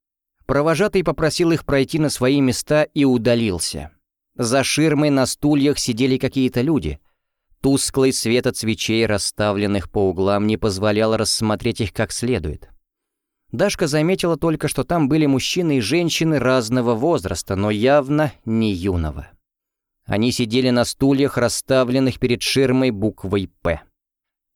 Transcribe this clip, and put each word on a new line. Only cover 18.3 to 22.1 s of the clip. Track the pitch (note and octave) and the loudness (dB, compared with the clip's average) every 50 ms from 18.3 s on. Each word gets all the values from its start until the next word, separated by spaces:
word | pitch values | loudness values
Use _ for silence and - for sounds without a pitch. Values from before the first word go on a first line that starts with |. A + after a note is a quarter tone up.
| - _ - | -4 _ -6
не | A2+ A2+ A2+ A2+ G#2+ G2 | -2 0 0 0 0 -2
юного. | F2 F2 G2+ F2+ F2 D#2+ D#2 D2 D2 C#2+ - _ _ _ _ _ _ _ _ _ _ _ _ _ _ _ | -2 -2 -2 -2 0 -2 -4 -6 -8 -14 -16 _ _ _ _ _ _ _ _ _ _ _ _ _ _ _
Они | - - G2+ A2+ B2+ | -4 -2 0 0 0
сидели | A#2+ - B2 G#2+ A2 B2+ B2+ B2+ | 0 -2 -2 0 0 0 2 2
на | B2 A#2+ A#2+ | 2 2 0
стульях, | - - - C3+ C3+ C#3+ C3+ C#3+ C3 - B2 | 0 -2 0 2 2 2 4 2 0 0 0
расставленных | A#2+ A2+ - - - - C3+ C3 B2+ A#2+ B2+ C3+ C3 B2+ | 0 0 -2 -4 -4 0 2 2 2 2 2 0 2 0